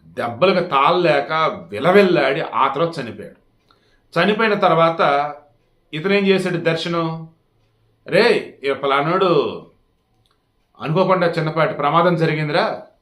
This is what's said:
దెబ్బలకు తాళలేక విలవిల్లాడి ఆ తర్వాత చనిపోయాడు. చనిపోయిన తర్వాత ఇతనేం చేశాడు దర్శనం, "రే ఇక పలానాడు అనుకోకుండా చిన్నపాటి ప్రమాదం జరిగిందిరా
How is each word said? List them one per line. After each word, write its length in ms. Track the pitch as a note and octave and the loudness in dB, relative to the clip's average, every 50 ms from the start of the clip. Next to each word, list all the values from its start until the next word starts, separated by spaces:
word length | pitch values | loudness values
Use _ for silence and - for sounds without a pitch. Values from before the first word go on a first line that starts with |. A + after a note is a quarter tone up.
| _ | _
దెబ్బలకు 640 | - - - A#2+ A#2 G#2+ G#2+ F3 F#3+ F#3 F3+ E3 | -18 -10 -8 -8 -8 -2 0 0 2 2 0 -2
తాళలేక 640 | - D3 C3+ C#3 D3+ F3 F3+ F3 D#3+ D3 C#3 C#3 - D#3 D#3+ D#3+ D3 - F#2+ F2 - | 0 0 2 2 2 2 2 2 2 2 0 0 -2 -2 -2 -2 -2 -4 -6 -14 -12
విలవిల్లాడి 720 | G2 G2+ C3 E3+ F#3 G#3 G3+ F#3 E3+ D3+ C#3 C3+ C#3 D#3 | -10 -2 0 4 4 4 4 4 2 2 0 0 -2 -2
ఆ 320 | D3 - - A2 C3 C#3 - | -6 -4 -2 -2 0 0 0
తర్వాత 260 | C#3+ E3 E3 E3 D3 | -2 -4 -4 -4 -8
చనిపోయాడు. 360 | B2+ A2+ G#2+ G2+ F#2 F#2+ - _ _ _ _ _ _ _ _ _ _ _ _ _ _ _ - E3 | -10 -12 -12 -14 -16 -18 -20 _ _ _ _ _ _ _ _ _ _ _ _ _ _ _ -2 0
చనిపోయిన 340 | F3 G3 G#3+ G#3+ A3+ G#3+ G#3 | 0 0 2 0 0 0 0
తర్వాత 840 | - F#3+ F3+ E3 D#3+ E3 E3 D#3+ - F#3+ D3+ C#3+ C#3 C#3+ D3 D3 - _ _ _ _ _ _ _ _ _ _ - | 2 2 2 4 4 2 2 2 0 0 0 2 0 -2 -4 -8 -12 _ _ _ _ _ _ _ _ _ _ -12
ఇతనేం 340 | D3+ D#3 G3 G3 G3+ G3 | -6 -2 0 0 2 2
చేశాడు 300 | G3 F#3+ F#3 F#3 F#3 E3+ | 2 2 2 2 -2 -4
దర్శనం, 720 | E3 - D#3+ E3 E3 - F3 E3+ E3+ E3 E3 D#3+ D#3+ D#3+ - _ _ _ _ _ _ _ _ _ _ _ _ _ _ _ | -2 -2 -2 -2 -2 -4 -4 -4 -4 -4 -4 -6 -8 -12 -16 _ _ _ _ _ _ _ _ _ _ _ _ _ _ _
"రే 520 | - C#3 F3+ A3+ A#3+ G3 C3+ - - - _ C3 | -2 2 2 4 4 2 0 -2 -8 -16 _ -4
ఇక 200 | C#3 C3+ B2+ C#3 | -4 -4 -2 0
పలానాడు 840 | C#3+ C3+ C#3+ D3 D#3+ F3 F#3 F#3+ F3+ E3 D3 B2 G#2 F2+ E2 - - _ _ _ _ _ _ _ _ _ _ _ _ _ _ _ _ _ _ _ _ _ - | 0 0 0 0 0 0 2 2 2 2 2 0 0 -6 -10 -14 -18 _ _ _ _ _ _ _ _ _ _ _ _ _ _ _ _ _ _ _ _ _ -12
అనుకోకుండా 460 | A2+ C3+ D#3 F#3 F#3 F#3 F#3 E3+ F3 | -6 -2 0 0 2 2 2 2 2
చిన్నపాటి 460 | E3+ E3 E3 D#3 D#3 D#3 D#3+ D#3 C#3+ B2+ | 0 0 -2 -4 -2 0 0 0 0 0
ప్రమాదం 420 | - C#3 C#3+ D3+ E3 E3+ F3+ E3+ | -2 -2 0 2 4 4 4 2
జరిగిందిరా 680 | D#3+ D#3+ D3 D3 D3+ D#3 D3 D3 F3+ G#3+ G#3 - - - - _ _ | 2 0 0 0 -2 -2 -2 0 0 0 -2 -4 -8 -12 -20 _ _